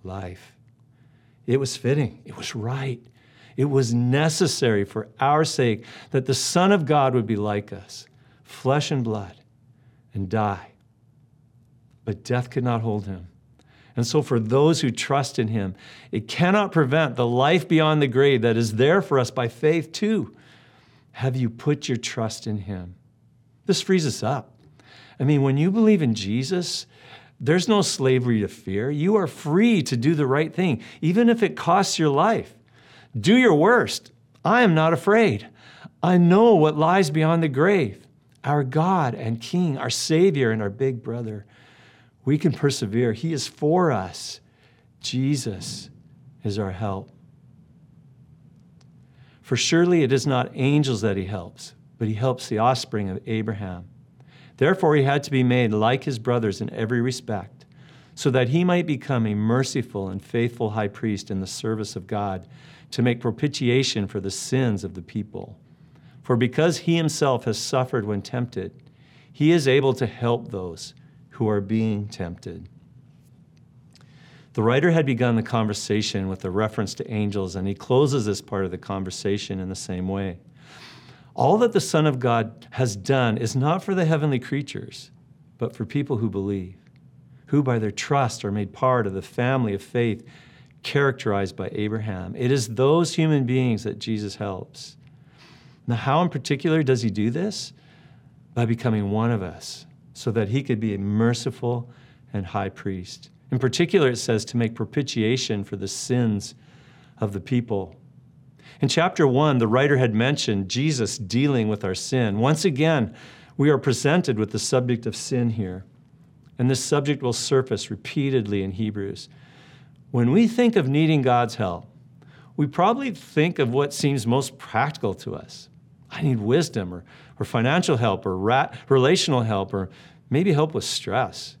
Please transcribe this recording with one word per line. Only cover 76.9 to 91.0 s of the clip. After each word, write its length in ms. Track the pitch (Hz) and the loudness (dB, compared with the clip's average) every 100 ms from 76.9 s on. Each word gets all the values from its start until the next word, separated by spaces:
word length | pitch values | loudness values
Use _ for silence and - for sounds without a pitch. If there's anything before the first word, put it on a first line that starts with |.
| - | -6
to 160 | - | -6
angels, 440 | 107 104 101 95 95 | -4 -2 -4 -6 -6
and 120 | 98 | -6
he 60 | |
closes 520 | 98 - 131 147 135 104 | -8 0 2 4 0 -2
this 160 | 98 | -4
part 220 | - 98 | -6 -6
of 80 | 95 | -4
the 60 | 90 | -6
conversation 800 | - 98 92 - 101 101 - 95 | -8 -8 -8 -6 -4 -4 -4 -8
in 80 | 92 | -8
the 80 | 92 | -10
same 320 | - 90 92 | -8 -6 -4
way. 320 | 98 95 87 - - - - - - - - - | -4 -6 -8 -18 -20 -20 -20 -20 -20 -20 -20 -16
All 240 | - 131 208 | 0 2 4
that 160 | 240 | 4
the 80 | 202 | 2
Son 260 | - 160 151 | 2 2 2
of 120 | 131 | 2
God 480 | 123 117 110 - - | 0 0 0 -8 -12
has 240 | - 127 101 | -2 -2 -2
done 420 | 92 135 123 107 | 0 2 2 0
is 200 | 113 131 | -2 0
not 260 | 143 185 | 0 0
for 100 | 190 | 0
the 120 | 185 160 | 0 2
heavenly 340 | 160 147 131 | 2 2 -2
creatures, 720 | - 139 139 - - - - - _ - _ _ | -2 -6 -6 -10 -12 -16 -20 -20 _ -20 _ _
but 180 | 113 - | -8 -6
for 80 | |
people 340 | 107 143 143 120 | -6 -4 -2 -2
who 120 | 110 | -2
believe, 480 | 98 98 98 90 - _ _ - - - - - | -2 -4 -4 -6 -14 _ _ -20 -20 -20 -20 -2
who 140 | 143 | 0
by 160 | 131 117 | 2 0
their 140 | 107 | -2
trust 540 | - - 143 123 - 104 | -6 -2 0 0 -2 -4
are 80 | |
made 180 | 104 98 | -4 -4
part 340 | - 131 127 101 | -2 2 2 0
of 80 | |
the 80 | 95 | -4
family 520 | - - 123 131 113 | -8 -2 0 0 0
of 80 | 98 | -4
faith 420 | - 123 117 104 - - - - - _ | -4 0 0 -2 -8 -20 -20 -20 -20 _
characterized 720 | - 143 | -4 0